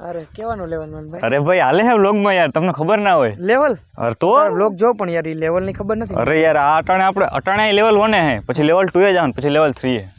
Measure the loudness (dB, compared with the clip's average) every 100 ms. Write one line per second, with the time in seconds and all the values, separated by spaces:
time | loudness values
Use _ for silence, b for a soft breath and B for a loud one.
0 | -12 -14 -14 -12 -10 -8 -8 -10 -10 -14
1 | -14 -6 -2 0 2 2 4 2 4 4
2 | 2 2 0 2 0 0 -2 -2 0 0
3 | 2 2 0 -2 0 0 0 -2 _ -8
4 | -6 -2 2 2 2 0 -2 0 -2 -2
5 | -4 -4 -6 -6 -2 -2 -4 -8 -6 -6
6 | -4 -4 0 2 2 2 2 2 2 0
7 | 2 0 -2 -2 -2 0 2 2 4 4
8 | 2 2 0 -2 -4 -2 2 2 2 2
9 | 2 2 0 -2 -2 2 0 0 -4 -4
10 | -6